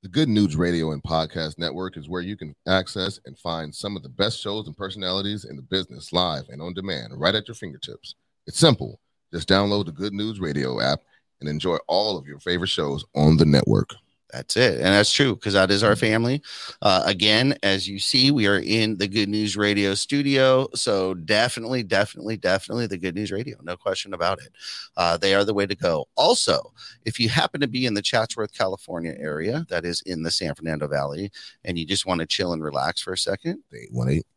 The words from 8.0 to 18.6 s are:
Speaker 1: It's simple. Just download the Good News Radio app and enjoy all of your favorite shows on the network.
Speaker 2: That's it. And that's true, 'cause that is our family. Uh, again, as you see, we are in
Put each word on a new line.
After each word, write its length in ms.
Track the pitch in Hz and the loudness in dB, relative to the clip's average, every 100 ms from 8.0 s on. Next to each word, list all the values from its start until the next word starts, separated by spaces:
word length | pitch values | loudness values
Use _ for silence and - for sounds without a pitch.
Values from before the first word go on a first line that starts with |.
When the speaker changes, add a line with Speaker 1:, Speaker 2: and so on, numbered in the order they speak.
| - - _ _ - | -18 -20 _ _ -12
Speaker 1:
It's 120 | - | 4
simple. 420 | 165 120 62 - _ _ _ | 6 6 0 -12 _ _ _
Just 160 | 85 80 | -10 2
download 380 | 98 101 104 87 | 4 4 0 -2
the 60 | |
Good 200 | 76 98 | -6 -6
News 260 | 101 107 104 | -4 -6 -4
Radio 420 | 87 71 65 60 | -4 -2 -2 0
app 200 | 60 73 _ _ _ _ | 0 0 _ _ _ _
and 80 | 73 | -6
enjoy 280 | 76 92 82 - | -4 -2 -2 0
all 280 | 87 107 92 | 0 0 -4
of 100 | 69 | -8
your 120 | 73 | -12
favorite 300 | - 87 92 | -4 -2 -2
shows 340 | - 76 71 - - | -2 -2 -2 -4 4
on 200 | 76 80 | 6 8
the 80 | 78 | 8
network. 480 | 71 - 52 - - _ _ _ | 6 6 2 2 -6 _ _ _
Speaker 2:
That's 240 | 60 65 - | -14 -4 4
it. 180 | 123 69 | 4 4
And 80 | 82 | 4
that's 260 | 101 104 | 6 6
true, 240 | - 135 101 | 4 2 2
'cause 160 | - | 2
that 180 | 98 95 | 4 4
is 140 | 101 | 4
our 100 | 107 | 4
family. 480 | 107 117 110 117 139 - - - - | 4 2 2 2 -2 -4 -14 -14 -2
Uh, 200 | 104 92 - | 2 4 4
again, 500 | 98 107 107 131 - | 2 4 4 4 2
as 260 | 101 98 95 | 0 0 -2
you 120 | 98 | -4
see, 320 | - - 135 | -2 2 4
we 140 | 143 101 | 4 4
are 100 | |
in 400 | 98 | 2